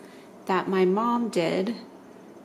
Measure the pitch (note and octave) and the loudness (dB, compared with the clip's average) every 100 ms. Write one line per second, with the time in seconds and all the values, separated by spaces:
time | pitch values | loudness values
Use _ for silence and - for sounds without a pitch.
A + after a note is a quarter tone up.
0 | - - - - - F#3 E3+ F#3+ F#3 G3 | -20 -20 -20 -12 -2 0 2 4 4 4
1 | A#3 A#3+ A#3 - E3 F#3 G3 A#3 - - | 2 0 0 0 0 0 -2 -4 -12 -20
2 | - - - - | -20 -20 -20 -20